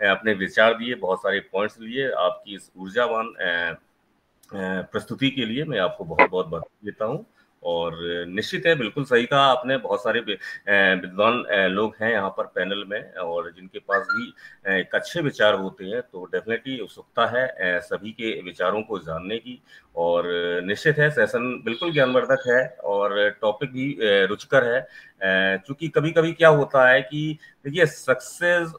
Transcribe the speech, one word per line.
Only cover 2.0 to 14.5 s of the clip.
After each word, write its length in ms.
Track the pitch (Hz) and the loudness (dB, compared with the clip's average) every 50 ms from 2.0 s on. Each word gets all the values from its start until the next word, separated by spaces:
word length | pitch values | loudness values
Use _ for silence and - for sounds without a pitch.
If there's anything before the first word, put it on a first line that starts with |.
| 135 131 | -4 -2
आपकी 440 | - - 90 90 87 - - 104 101 | -2 0 0 0 -2 -4 -10 -16 -16
इस 160 | 92 - - _ 90 | -16 -18 -20 _ -16
ऊर्जावान, 480 | 95 95 98 120 120 117 113 113 113 | -12 -6 -2 -2 0 0 0 -2 -4
अ, 460 | 117 113 - 95 90 85 85 85 85 82 - _ _ _ _ _ _ _ _ _ _ _ _ _ - | -6 -6 -6 -4 -2 -2 -2 -2 -4 -6 -8 _ _ _ _ _ _ _ _ _ _ _ _ _ -14
अ, 300 | - 98 95 92 95 92 | -10 -6 -4 -4 -4 -4
प्रस्तुति 480 | 90 - - 107 - - 117 - 135 135 | -6 -6 -8 -8 -8 -8 -6 -2 -2 -2
के 140 | 135 139 120 | -2 -2 -4
लिए 200 | 110 113 135 160 | -4 -4 -6 -6
मैं 140 | 160 131 101 | -4 -2 -2
आपको 260 | 92 90 - - 98 | -2 -2 -4 -6 -10
बहुत 260 | 80 80 76 - - | 0 4 4 4 4
बहुत 160 | 92 92 90 | 4 -2 -2
बधाई 380 | 82 82 82 80 - _ _ - | -4 -6 -10 -10 -12 _ _ -14
देता 200 | 104 - - 110 | -12 -8 -6 -6
हूँ। 220 | 110 135 180 226 _ _ _ _ _ _ _ | -4 -6 -6 -10 _ _ _ _ _ _ _
और 300 | - 87 85 85 85 85 80 82 85 85 87 87 87 87 | -6 -4 -2 -2 -2 -4 -6 -6 -6 -6 -6 -6 -6 -6
निश्चित 340 | 90 104 107 - - 180 156 | -6 -6 -6 -4 -4 0 2
है, 80 | 170 165 | 2 2
बिल्कुल 300 | 147 120 104 - 151 139 | 2 0 -4 -4 -4 0
सही 220 | - 127 117 120 | 2 4 4 4
कहा 140 | - 147 139 | 4 4 4
आपने, 360 | 139 135 127 123 - 127 135 | 6 6 4 4 2 -2 -2
बहुत 260 | 131 110 90 101 101 | -2 -2 -2 -2 -2
सारे 180 | - 117 110 117 | 0 0 0 0
वि-, 480 | 113 104 98 - - - - - - 101 | -2 -4 -6 -6 -8 -12 -14 -8 -2 2
अ, 40 | |
विद्वान, 720 | 104 98 98 95 95 90 87 92 90 95 104 113 120 123 - | 4 6 6 6 4 2 -2 -4 0 2 2 4 2 2 0
अ, 240 | - 98 98 95 92 | 0 2 2 2 2
लोग 280 | 92 101 110 107 - - | 2 0 0 -2 -2 -2
हैं 100 | 110 113 | -2 0
यहाँ 180 | 117 104 98 95 | 0 0 0 -2
पर 140 | - - 104 | -4 -6 -8
पैनल 400 | - - 95 90 92 101 101 101 95 | -6 -4 -4 -4 -4 -4 -6 -6 -8
में 240 | 101 110 - - | -8 -8 -10 -10
और 400 | - 92 92 85 85 87 82 85 85 | -10 -8 -6 -4 -4 -6 -6 -8 -12
जिनके 220 | 92 92 95 - 104 | -18 -20 -18 -18 -12
पास 280 | - - 98 98 95 - | -6 -2 -2 -2 0 -2
भी, 220 | 101 104 123 - - - - - | -4 -4 -4 -8 -12 -18 -20 -20